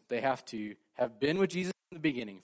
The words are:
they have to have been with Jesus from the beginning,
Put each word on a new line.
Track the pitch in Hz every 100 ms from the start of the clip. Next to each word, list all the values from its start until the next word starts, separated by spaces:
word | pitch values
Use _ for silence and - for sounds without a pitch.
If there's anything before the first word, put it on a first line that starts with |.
| -
they | 120
have | 135 127 -
to | 110 107 104 _
have | - 123 110
been | 139 180
with | 185
Jesus | 170 185 - _
from | 165
the |
beginning, | 156 123 110 92